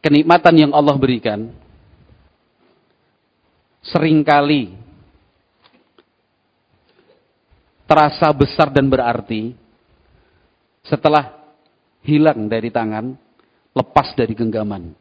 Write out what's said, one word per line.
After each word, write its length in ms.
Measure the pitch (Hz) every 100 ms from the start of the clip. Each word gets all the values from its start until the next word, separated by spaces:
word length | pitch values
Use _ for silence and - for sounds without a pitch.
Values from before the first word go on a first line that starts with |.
Kenikmatan 540 | 156 147 156 175 170 160
yang 140 | 147
Allah 240 | 147 143 139
berikan 560 | 131 120 113 104 117 - _ _ _ _ _ _ _ _ _ _ _ _ _ _ _ _ _ _ _ _ _ _ -
seringkali 880 | 170 160 156 147 143 143 147 98 98 - - _ _ _ _ _ _ _ _ _ _ _ _ _ _ _ _ _ _ _ _ _ _ _ _ _ _ _ _ -
terasa 480 | 156 151 - 156
besar 400 | 143 139 - 147
dan 160 | 139 139
berarti 640 | 131 120 117 104 110 113 127 _ _ _ _ _ _ _ _ _ _ _ _ -
setelah 480 | 151 151 151 127 - _ _ _ _ _ _ -
hilang 400 | 151 156 127 107
dari 240 | 113 117
tangan, 480 | 117 113 107 123 131 _ _ _ _ _
lepas 400 | - - - 123
dari 240 | - 110 110
genggaman. 560 | 113 110 104 98 85 -